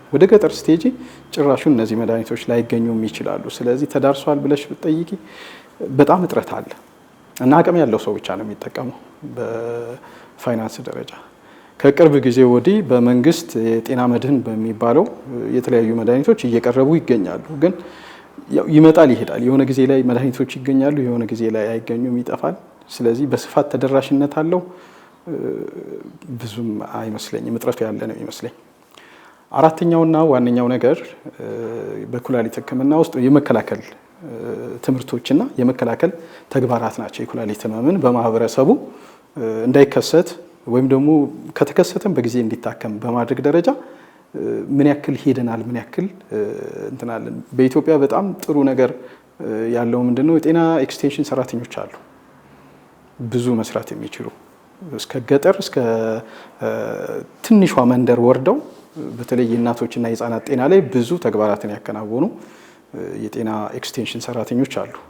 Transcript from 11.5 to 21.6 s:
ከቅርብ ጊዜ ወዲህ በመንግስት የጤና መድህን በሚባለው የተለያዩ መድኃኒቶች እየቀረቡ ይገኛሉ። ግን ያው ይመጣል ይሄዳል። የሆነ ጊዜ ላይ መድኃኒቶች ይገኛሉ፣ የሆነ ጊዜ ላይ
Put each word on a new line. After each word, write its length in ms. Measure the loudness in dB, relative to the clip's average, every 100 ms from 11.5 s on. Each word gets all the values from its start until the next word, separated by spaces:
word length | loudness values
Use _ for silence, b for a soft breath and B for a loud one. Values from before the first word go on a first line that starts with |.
| b b b
ከቅርብ 340 | 4 6 6 6
ጊዜ 180 | 4 6
ወዲህ 320 | 6 6 4 2
በመንግስት 680 | 4 4 4 4 4 2 -2 -2
የጤና 400 | 0 0 -2 -2 0
መድህን 300 | 0 2 0
በሚባለው 640 | 0 -4 -4 -2 2 4 2 -2 -12 -8 -4
የተለያዩ 380 | -2 2 2 2
መድኃኒቶች 460 | 0 2 2 4 2
እየቀረቡ 460 | 2 0 2 2 4
ይገኛሉ። 500 | 4 2 0 0 -6 -8 0
ግን 140 | 0 0 B B B B B B -4
ያው 160 | -2 4
ይመጣል 420 | 8 8 10 6
ይሄዳል። 320 | 4 -2 -2
የሆነ 200 | 2 2
ጊዜ 160 | 2 2 2
ላይ 140 | 2
መድኃኒቶች 480 | 2 0 -2 -2 -6
ይገኛሉ፣ 440 | -6 -2 0 2 0
የሆነ 240 | -2 -2 -4
ጊዜ 160 | -4 -2
ላይ 140 | -2